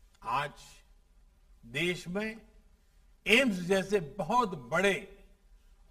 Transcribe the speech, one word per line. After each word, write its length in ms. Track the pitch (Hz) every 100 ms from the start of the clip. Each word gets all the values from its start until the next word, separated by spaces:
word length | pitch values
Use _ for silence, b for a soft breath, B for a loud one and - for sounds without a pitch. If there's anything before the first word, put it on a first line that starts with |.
| - -
आज 280 | 113 131 147 - - - _ _ _ _ _ _ _ - 117
देश 420 | 135 175 175 165
में 440 | 190 220 226 - - _ _ _ _ _ _ 180
एम्स 280 | 233 269 180
जैसे 440 | 175 196 190 202
बहुत 500 | 147 - 165 240 220
बड़े 760 | 165 117 165 196 160 - - - _ _ - _ _ -